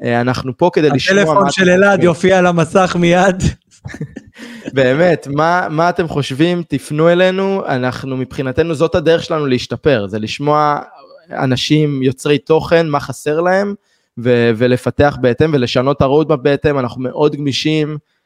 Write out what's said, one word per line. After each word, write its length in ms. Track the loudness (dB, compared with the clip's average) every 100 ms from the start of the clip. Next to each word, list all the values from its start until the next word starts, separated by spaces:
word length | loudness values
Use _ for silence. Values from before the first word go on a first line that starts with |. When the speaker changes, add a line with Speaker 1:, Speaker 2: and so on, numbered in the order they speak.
Speaker 1:
אה, 180 | -4 0
אנחנו 360 | 0 -2 -4 0
פה 120 | 0
כדי 160 | 2 2
לשמוע 260 | 0 0 0
מה 60 |
Speaker 2:
הטלפון 220 | 2 2
Speaker 1:
אתם 80 | 2
Speaker 2:
של 180 | 2 2
אלעד 220 | 4 4
Speaker 1:
חושבים. 140 | 4 2
Speaker 2:
יופיע 340 | 2 2 4
על 80 | 4
המסך 480 | 2 2 2 2 2
מיד. 440 | 2 4 2 2 -2 -4 _ _ -18 -14 -14
Speaker 1:
<laughs> 640 | -16 -20 -20 -20 -16 -6
באמת, 540 | 0 2 4 2 0 -2
מה, 360 | -2 0 0 0
מה 200 | 0 0
אתם 180 | 0 -2
חושבים? 560 | -4 -4 0 0 0
תפנו 460 | -4 -6 -4 0 2
אלינו, 560 | 4 2 0 -2 -2 -2
אנחנו, 520 | -2 -4 -6 -8 -8
מבחינתנו, 560 | -6 -6 -4 -2 -2
זאת 220 | 0 0 0
הדרך 280 | 2 2
שלנו 220 | 0 -4 0
להשתפר, 640 | -2 -4 -4 0 0 0
זה 120 | -6
לשמוע 600 | -8 -4 0 2 2 0 -6 -18 -20 -20 -12
אנשים 720 | -4 -2 -2 0 0 2 0
יוצרי 340 | -2 -2 0 -2
תוכן, 500 | 2 0 2 0 2
מה 120 | -2
חסר 420 | -6 -8 -4 -2
להם, 320 | 0 0 -2 -6 _ _ _ -6
ו-, 340 | 0 2 2 2
ולפתח 600 | 2 0 0 0 0 2
בהתאם, 320 | 0 2 2
ולשנות 440 | 0 0 0 0 0
את 40 |
הרודמפ 380 | 2 2 2 0
בהתאם, 400 | 0 0 0 -2
אנחנו 220 | -4 -6
מאוד 340 | -8 0 0 0
גמישים, 640 | -4 -4 -2 -2 -2 -6 -14 _